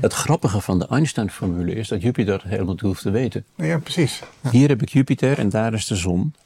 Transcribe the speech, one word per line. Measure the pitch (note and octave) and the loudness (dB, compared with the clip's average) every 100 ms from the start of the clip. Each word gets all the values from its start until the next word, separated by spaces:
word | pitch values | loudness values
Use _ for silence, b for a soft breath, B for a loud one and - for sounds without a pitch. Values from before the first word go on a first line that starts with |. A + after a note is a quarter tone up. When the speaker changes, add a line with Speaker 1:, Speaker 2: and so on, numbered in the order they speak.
Speaker 1:
Het | A2 | -2
grappige | - - D#3+ - G2 | 0 0 0 2 0
van | - F#2 | 0 0
de | - | 2
Einstein-formule | B2 D#3 - G#2 - G2 F2 F2 | 0 0 0 -4 -4 -4 -2 -2
is | A2 A2 | -4 -4
dat | G#2+ | -2
Jupiter | A2+ B2+ G#2 | 0 0 0
het | G2 | 0
helemaal | - G2+ F#2 | -2 -4 -2
niet | F2+ | -2
hoeft | G2 F#2 | -2 -2
te | - | -2
weten. | G#2 B2+ - - | -2 -2 -4 -10
Speaker 2:
Ja, | - D#3 E3 | -6 -2 -2
precies. | - - C#3+ - - - | -2 0 0 -2 -14 -8
Ja. | C3 | 2
Speaker 1:
Hier | A#2+ C#3+ | 4 6
heb | C3 | 4
ik | - | 2
Jupiter | C3+ C3+ C3+ C3 C#3 | 2 2 2 2 2
en | G#2+ | 2
daar | G#2+ A2+ | 0 0
is | A2 - | -2 -2
de | G#2 | -2
zon. | F#2 F2 D3+ - | 0 0 -2 -6